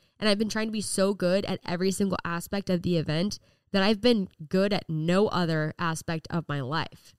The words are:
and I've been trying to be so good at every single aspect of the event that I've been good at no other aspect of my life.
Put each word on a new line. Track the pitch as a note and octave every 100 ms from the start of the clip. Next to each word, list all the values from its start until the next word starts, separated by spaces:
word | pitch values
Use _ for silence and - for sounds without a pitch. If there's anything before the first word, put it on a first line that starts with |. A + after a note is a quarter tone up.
| _ _
and | G#3+
I've | G3+
been | A3
trying | G#3+ A3
to |
be | G#3+
so | F#3 - G3
good | G3+ F3+ F#3+ -
at | F#3+ -
every | E3+ F#3+
single | F#3 G3 - E3+
aspect | E3+ - G3+ -
of | F3+
the | F3+ E3+
event | D#3 D#3 G3+ - _ _ _
that | G3
I've | F#3+ G#3+
been | A#3+ A3+ F#3 - D#3
good | F#3 G3+
at | G3+ -
no | D#3+ D#3+ F#3 G#3+
other | F3 E3+ D#3 D#3 -
aspect | E3+ D#3+ - E3 -
of | E3 -
my | C#3+
life. | B2+ D#3+ - - -